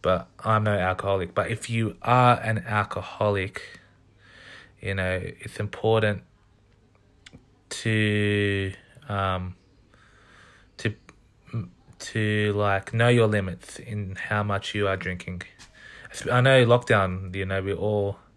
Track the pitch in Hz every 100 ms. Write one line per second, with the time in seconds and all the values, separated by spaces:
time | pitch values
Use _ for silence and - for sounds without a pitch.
0 | 90 92 - - 110 107 107 101 92 92
1 | 98 98 85 - - 117 - 113 110 -
2 | 117 123 123 117 113 110 87 107 98 -
3 | - - 107 101 95 - - - _ _
4 | _ _ - - - - - _ 101 98
5 | 92 92 90 - - - 107 - 110 113
6 | 107 101 - _ _ _ _ _ _ _
7 | _ _ - - _ _ _ - 113 110
8 | 107 104 104 104 101 98 98 - _ -
9 | - 101 95 92 92 90 _ _ _ _
10 | _ _ _ - - _ _ - 110 -
11 | - _ _ _ - 117 - - _ -
12 | - 113 107 107 104 101 101 98 - 113
13 | 120 123 110 107 92 85 - - - 104
14 | 95 92 - 104 104 98 - 104 101 95
15 | 87 90 - 90 - - - - - -
16 | - - - 123 127 135 117 120 - 107
17 | 95 92 95 95 95 98 98 101 107 104
18 | 101 98 _